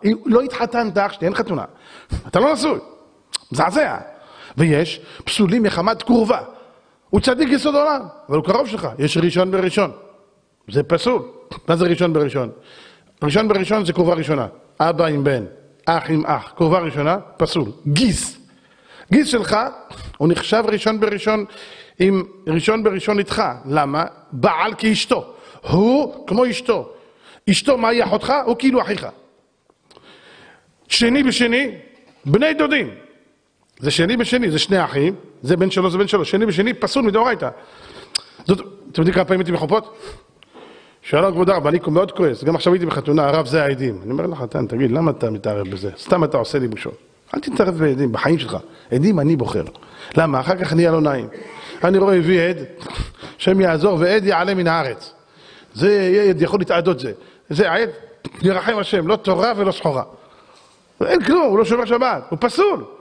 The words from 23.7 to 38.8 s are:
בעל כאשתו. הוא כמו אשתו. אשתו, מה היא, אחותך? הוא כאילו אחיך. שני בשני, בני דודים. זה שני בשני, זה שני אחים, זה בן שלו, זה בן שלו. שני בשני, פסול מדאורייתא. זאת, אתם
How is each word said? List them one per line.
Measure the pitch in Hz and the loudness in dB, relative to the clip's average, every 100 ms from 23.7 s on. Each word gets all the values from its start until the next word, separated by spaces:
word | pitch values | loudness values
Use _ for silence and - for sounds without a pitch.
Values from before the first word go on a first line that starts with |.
| 151 143 147 165 - - | -2 0 -2 -4 -8 -14
בעל | 135 - 160 196 214 | 0 0 2 -2 0
כאשתו. | 220 214 - 208 - - - - | 0 0 0 -4 -4 -20 -20 -18
הוא | - 165 220 269 277 - - | -2 2 4 2 0 -8 -4
כמו | 196 254 | 0 0
אשתו. | 208 - 202 123 - - _ - - - | -2 -2 -4 -4 -16 -20 _ -20 -10 -2
אשתו, | 185 - 254 | 0 2 2
מה | 226 | 2
היא, | 240 | 2
אחותך? | 202 208 - 285 254 | 0 0 0 0 0
הוא | 233 | 0
כאילו | 269 247 | 2 2
אחיך. | 190 202 117 - _ _ _ _ _ _ _ - - - - - - - _ _ _ | 0 -6 -8 -16 _ _ _ _ _ _ _ -20 -20 -20 -20 -20 -20 -20 _ _ _
שני | - 233 262 | 0 2 2
בשני, | 269 - 240 240 269 185 - - _ _ | 0 2 0 0 -2 -8 -20 -20 _ _
בני | 139 175 302 | 2 4 4
דודים. | 302 294 285 151 98 - _ _ _ _ _ _ _ | 2 0 0 -2 -10 -20 _ _ _ _ _ _ _
זה | 135 | -4
שני | - 170 240 | 0 0 2
בשני, | 233 247 226 | 0 0 0
זה | 151 | -2
שני | - 190 | 0 0
אחים, | 160 139 151 190 - - | 0 0 0 -2 -14 -14
זה | 123 170 | -2 2
בן | 190 | 2
שלו, | 190 185 | 2 0
זה | 180 | 0
בן | 202 | 0
שלו. | 208 | 0
שני | 151 196 220 | 0 0 0
בשני, | 165 214 | 2 0
פסול | - 208 277 | 0 -2 2
מדאורייתא. | 226 202 240 214 135 - - - - - - - - - | 2 2 0 0 -6 -10 -20 -20 -20 -20 -14 -14 -14 -14
זאת, | - 190 | -2 -2
אתם | - - | -2 -18